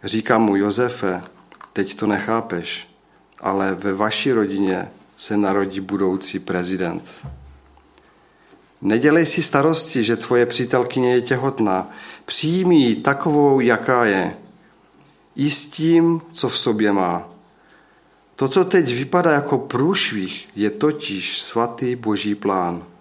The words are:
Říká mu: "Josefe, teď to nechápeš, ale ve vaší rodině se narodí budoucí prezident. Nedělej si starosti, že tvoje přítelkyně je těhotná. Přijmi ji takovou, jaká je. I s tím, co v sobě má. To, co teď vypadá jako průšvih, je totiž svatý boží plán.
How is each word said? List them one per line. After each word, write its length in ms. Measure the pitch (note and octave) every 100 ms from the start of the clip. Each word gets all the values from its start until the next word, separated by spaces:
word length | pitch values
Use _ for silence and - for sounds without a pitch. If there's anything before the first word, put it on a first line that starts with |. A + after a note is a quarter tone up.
Říká 360 | G2+ A2 A2 A2+
mu: 180 | A2 G2
"Josefe, 680 | G2+ G2+ B2 A#2+ G2 F2+ F2 - _ - -
teď 220 | - G2
to 120 | - G#2+
nechápeš, 800 | G2 G#2 A2+ A2 F2 E2 - - _ _ _ _ -
ale 340 | - G2 G2
ve 200 | F#2 G2
vaší 380 | F#2+ G#2+ G#2+ C#3
rodině 580 | A#2+ G2+ G2 G2 F#2 F#2 - _ -
se 200 | - G#2
narodí 440 | G2+ G2 F#2+ F#2+
budoucí 580 | F#2+ G2 F#2+ F#2+ - G2
prezident. 720 | - F2+ F2 F#2 F2+ F2+ - - - - - - _ _ _ _ _ _ _ _ _ - _ _
Nedělej 440 | F#2 A2+ C#3 D#3 E3
si 160 | -
starosti, 600 | D#3 C#3+ D3 D#3+ - C3+
že 140 | A2 A2+
tvoje 300 | - B2 A#2+
přítelkyně 680 | - B2 C3 B2 C3+ B2
je 80 | B2+
těhotná. 680 | B2 C3 C3+ C3 G#2+ F#2 F#2 - - -
Přijmi 520 | - - D3+ F3 F#3 E3+
ji 200 | B2 A2
takovou, 640 | - C#3 - D3 C#3+ C3+
jaká 440 | B2 A2 - B2+
je. 320 | A#2 G2 F2+ - - - _ _ _ _ _ _ _ -
I 140 | C#3+
s 200 | C#3+ -
tím, 520 | - D#3+ E3 E3 E3 -
co 180 | - C3
v 100 | -
sobě 340 | - G#2+ G#2+
má. 360 | G2 F2+ F2 - - _ _ _ _ _ _ _ _ _ -
To, 120 | C3+
co 160 | D#3+
teď 300 | F3+ F#3 D3
vypadá 360 | B2 C3+ F3+ E3+
jako 280 | D3 C#3+ C3+
průšvih, 920 | - B2 D3 G3 - G#2+ F#2+ - - -
je 140 | G#2
totiž 680 | G#2 D3 D3+ - G2 - -
svatý 560 | - A#2 A#2 A#2 B2+ A#2+
boží 380 | A2 G#2 G#2
plán. 500 | G2+ G2+ F#2+ F2 F2 F2 -